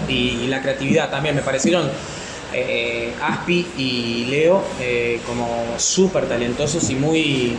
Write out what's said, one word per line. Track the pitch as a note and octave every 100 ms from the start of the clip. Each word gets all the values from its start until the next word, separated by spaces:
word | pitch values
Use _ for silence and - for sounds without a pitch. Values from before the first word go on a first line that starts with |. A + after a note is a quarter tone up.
| -
y, | B2+ B2 A#2+
y | B2
la | C3
creatividad | C#3 C3+ C3+ D#3 C#3
también. | C#3+ D3+ C#3+
Me |
parecieron, | C3+ C3+ E3 F3 C#3+ - - - - - -
eh, | B2+ A#2+ A#2+ A#2 A#2 A#2 B2
Aspi | D3 - - F3 E3+ C#3
y | C3 B2 A#2 A#2+ A#2+
Leo, | C#3+ D#3+ F#3+ - -
eh, | B2 A#2+ A#2+ A#2 A#2+
como | A#2+ A#2+ A#2 A#2 A#2
súper | - F#3 F#3+ D3 B2+
talentosos | A#2+ A#2+ B2 D3 E3 -
y |
muy, | C3 D3+ D#3+ D3+ C3 A#2+